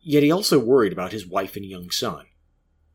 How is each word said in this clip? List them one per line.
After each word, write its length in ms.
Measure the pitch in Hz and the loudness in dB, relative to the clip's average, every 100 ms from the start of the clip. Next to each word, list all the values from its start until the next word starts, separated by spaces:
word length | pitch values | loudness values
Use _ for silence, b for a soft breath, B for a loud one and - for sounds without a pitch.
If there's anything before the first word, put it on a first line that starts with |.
Yet 220 | - 147 | 2 4
he 80 | 147 | 4
also 280 | 175 208 156 | 2 2 2
worried 340 | 113 135 104 | 4 4 4
about 200 | 87 92 | -2 -8
his 140 | 107 90 | -8 -6
wife 300 | 92 95 - | -6 -6 -10
and 80 | |
young 260 | 98 92 87 | -14 -14 -8
son. 360 | - 120 80 - _ _ _ _ _ _ | -6 -6 -8 -16 _ _ _ _ _ _